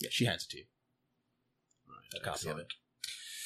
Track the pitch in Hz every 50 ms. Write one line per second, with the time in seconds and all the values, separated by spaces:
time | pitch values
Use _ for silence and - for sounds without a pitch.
0 | - - - - 123 113 82 - - - - - - - _ _ _ _ _ _
1 | _ _ _ _ _ _ _ _ _ _ _ _ _ _ _ _ _ - - -
2 | - - - - - - 76 - - 78 76 80 - - - - _ _ _ _
3 | - - - - - - - - -